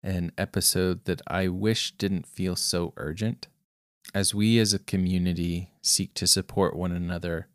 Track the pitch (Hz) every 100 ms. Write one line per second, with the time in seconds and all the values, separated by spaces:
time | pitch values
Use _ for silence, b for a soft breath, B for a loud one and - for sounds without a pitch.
0 | 98 92 85 - 98 - - 92 90 92
1 | - 90 - 90 95 90 107 110 - -
2 | 101 92 - - 92 87 - 87 87 -
3 | 73 87 107 117 - _ _ _ _ _
4 | - 98 95 101 107 117 107 98 - 95
5 | 92 92 90 85 87 85 90 _ - -
6 | 98 - 87 - 92 - 95 - 90 87
7 | 87 87 87 82 -